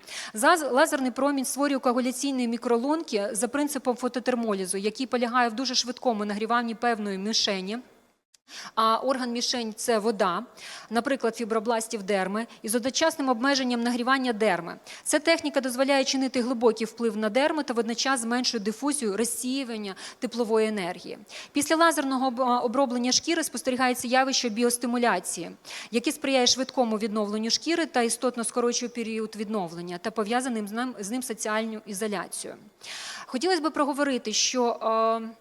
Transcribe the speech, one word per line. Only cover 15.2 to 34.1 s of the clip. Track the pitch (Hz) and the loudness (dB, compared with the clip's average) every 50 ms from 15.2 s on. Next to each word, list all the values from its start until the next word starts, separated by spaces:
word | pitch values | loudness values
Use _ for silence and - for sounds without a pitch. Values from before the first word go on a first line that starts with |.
| 302 330 330 320 - 285 294 277 | 4 4 2 4 2 0 0 0
дозволяє | 240 262 240 254 269 269 277 269 262 | 0 0 0 2 2 4 4 4 4
чинити | - 269 262 269 254 - 254 | 2 2 0 0 0 0 0
глибокий | 226 247 262 226 247 220 214 - 226 | 0 0 2 4 4 4 4 4 -2
вплив | 208 - - 233 226 202 | -6 -4 -2 -2 0 0
на | 214 214 214 | 0 0 2
дерми | 208 262 285 320 330 302 277 | 2 4 4 4 2 0 -2
та | - 226 | -2 0
водночас | 240 214 226 233 - - 269 269 247 | -2 0 -2 -2 -2 0 0 0 0
зменшує | 233 226 240 254 247 - 247 220 196 | 0 0 0 0 0 0 -2 -2 -2
дифузію, | 220 214 - 269 294 285 - 233 208 190 | -2 -4 -2 -2 -2 0 0 0 0 0
розсіювання | 208 240 233 - - 254 254 262 277 262 233 226 214 208 196 190 - - - - - | 0 0 0 -2 -4 -4 -4 -2 -4 -4 -4 -6 -6 -6 -8 -10 -10 -12 -14 -10 -6
теплової | - 202 - 240 240 202 226 220 220 | -6 -4 -2 -2 0 2 4 4 4
енергії. | 220 214 202 175 175 185 180 - - - - - - - - - - | 2 0 -2 -2 -4 -6 -8 -10 -12 -12 -14 -14 -16 -16 -16 -10 -4
Після | - 285 285 - 320 | -2 0 2 4 4
лазерного | 320 339 330 302 311 277 269 269 247 262 | 6 6 6 4 2 0 0 0 2 0
об-, | 262 233 254 | 0 2 2
а, | 262 240 247 247 | 2 4 4 4
оброблення | 247 240 - 285 277 233 247 247 240 254 | 2 2 4 4 2 4 2 0 2 2
шкіри | 247 - - 311 339 330 294 | 2 2 2 2 0 0 0
спостерігається | - - 233 - 262 254 247 262 247 240 247 - | -2 -4 -4 -2 -2 0 2 2 2 2 0 0
явище | 233 254 262 269 262 247 - 247 233 | 2 4 4 4 4 2 0 0 0
біостимуляції, | 202 226 240 240 240 - - 240 240 247 240 226 185 185 - - - 180 165 185 190 - - - - - - - | 0 2 2 2 2 0 -2 0 0 2 4 4 2 2 0 -4 -8 -8 -8 -10 -12 -16 -16 -14 -12 -12 -8 -2
яке | 214 233 233 311 | -2 0 0 0
сприяє | 294 - - 277 269 254 247 | -2 -2 0 2 4 4 4
швидкому | 240 240 247 262 - - 269 240 220 220 | 4 4 2 0 -2 0 0 2 2 2
відновленню | 196 226 220 208 220 208 202 208 214 220 233 | 0 -2 -2 -2 -2 -2 -2 -2 -2 -2 0
шкіри | 240 - - 294 339 339 311 | -2 -2 0 0 0 0 0
та | 254 - 254 | 0 2 2
істотно | 233 226 - - 262 247 247 240 220 | 2 2 0 0 -2 -2 -2 -2 -6
скорочує | - - 247 240 240 240 - 247 233 | -4 -2 0 0 0 0 -2 -4 -6
період | - 240 226 220 220 220 220 214 - | -6 -6 -6 -4 -4 -6 -6 -6 -6
відновлення | 208 220 196 226 208 175 160 165 175 175 180 175 | -8 -6 -4 -4 -4 -4 -4 -6 -10 -10 -8 -8
та | 175 - 226 | -6 -6 -6
пов'язаним | 220 226 208 202 240 247 262 269 233 220 208 | -2 -2 -2 0 0 0 0 -2 -4 -4 -4
з | 196 | -4
ним, | 214 233 254 254 240 - | -4 -4 -4 -6 -6 -8
з | 196 196 | -8 -6
ним | 247 262 247 | -6 -6 -6
соціальну | - 220 - - 220 214 220 226 226 220 214 - | -6 -8 -6 -4 -2 -2 -2 -2 -4 -6 -10 -10
ізоляцію. | 196 202 185 220 208 202 170 - - - - - - - - - - _ _ - - - - - - - - - | -10 -8 -6 -4 -4 -4 -4 -6 -8 -10 -10 -10 -10 -12 -14 -18 -20 _ _ -16 -14 -14 -12 -12 -12 -12 -14 -10
Хотілося | - - 247 302 370 370 320 | -6 -4 -2 0 2 2 2
б | 294 320 - | 0 0 0
проговорити, | 302 277 277 277 277 285 277 | 2 0 0 2 0 2 2